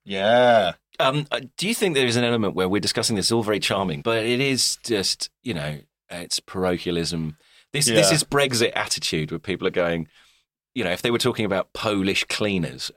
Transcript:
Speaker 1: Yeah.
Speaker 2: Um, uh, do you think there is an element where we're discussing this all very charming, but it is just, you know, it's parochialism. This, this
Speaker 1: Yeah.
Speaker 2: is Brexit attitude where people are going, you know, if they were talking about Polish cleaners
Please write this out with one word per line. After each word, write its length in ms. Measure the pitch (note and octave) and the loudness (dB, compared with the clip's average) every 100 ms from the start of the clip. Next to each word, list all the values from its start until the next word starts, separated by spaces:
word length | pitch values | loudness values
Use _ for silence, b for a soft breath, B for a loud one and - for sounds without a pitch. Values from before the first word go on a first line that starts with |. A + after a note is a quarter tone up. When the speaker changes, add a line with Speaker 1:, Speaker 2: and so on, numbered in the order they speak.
Speaker 1:
Yeah. 720 | - - G3 A#2+ B2 A2+ F2+ - _ - | -8 -2 4 6 6 6 4 -2 _ 0
Speaker 2:
Um, 260 | C3+ D3 D3 | 0 0 -2
uh, 80 | A#2 C3+ - | -6 -8 -6
do 100 | F3+ | -4
you 60 | |
think 220 | A#3 G3 C#3 | 0 0 2
there 100 | B2+ | 2
is 100 | A#2 | 2
an 80 | |
element 300 | A#2+ A#2 G2 | 2 2 0
where 160 | E2 F#2 | 0 0
we're 100 | G2+ | 2
discussing 360 | F2+ - A2+ G#2+ | 0 -2 -2 0
this 160 | E2+ | 0
all 100 | A#2 | 0
very 180 | G#2 G2+ | 0 0
charming, 420 | - G2+ F#2+ D2 | 0 -2 -2 -4
but 200 | A#2 A2+ | -2 -2
it 160 | A2+ B2 | 0 0
is 380 | C#3 C3 - - | 0 0 -2 -4
just, 480 | - G#2 F#2 - - - | -2 -2 0 -4 -8 -10
you 140 | B2 F2 | -8 -6
know, 240 | D2 D2 - _ _ | -6 -8 -14 _ _
it's 300 | F2+ F2 - | -14 -8 -8
parochialism. 1000 | - F#2+ F#2 F2 F2+ E2+ E2 E2+ D#2 D2+ b b b | -6 -2 0 0 -2 -2 -2 -4 -6 -8 b b b
This, 140 | D3 D3 | -2 2
this 220 | A2 G2 | 4 6
Speaker 1:
Yeah. 40 | D#3 | 4
Speaker 2:
is 80 | |
Brexit 480 | - C#3 C#3 A#2+ A2+ - | 2 0 2 2 0 0
attitude 560 | G#2+ - - E2 D#2 | -4 -4 -2 -4 -4
where 80 | E2 | -6
people 280 | - F2 F#2 | -6 -4 -2
are 40 | |
going, 360 | - F2 E2+ E2 b b b b _ _ | 0 0 0 -6 b b b b _ _
you 100 | B2+ F#2 | -6 -4
know, 60 | |
if 100 | F2+ | -2
they 100 | B2 | 0
were 60 | A#2 | 0
talking 260 | B2 A2+ G#2+ | 0 0 0
about 280 | F#2+ - | -2 -2
Polish 500 | - - G2+ F#2+ F#2 - | -4 -2 0 0 0 -2
cleaners 680 | - G#2+ F#2+ C#2+ B1+ - | -2 -2 0 -2 -6 -10